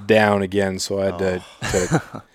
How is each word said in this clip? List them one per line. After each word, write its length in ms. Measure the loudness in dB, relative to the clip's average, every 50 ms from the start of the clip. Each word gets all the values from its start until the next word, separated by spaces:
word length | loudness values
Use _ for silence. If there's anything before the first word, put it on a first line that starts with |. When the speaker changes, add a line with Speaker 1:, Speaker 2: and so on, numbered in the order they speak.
| 0
Speaker 1:
down 340 | 4 4 6 6 4 4 2
again. 360 | 0 0 0 0 0 -2 -2 -6
So 220 | -6 -6 -4 -2
I 40 | -2
had 120 | -2 -2 -2
to, 260 | -2 -2 -2 -4 -6 -12 -16 -12
Speaker 2:
Oh. 60 | -6 -2
Speaker 1:
to 520 | -2 -2 0 0 0 -2 -2 -4 -16 -18 -18 _ _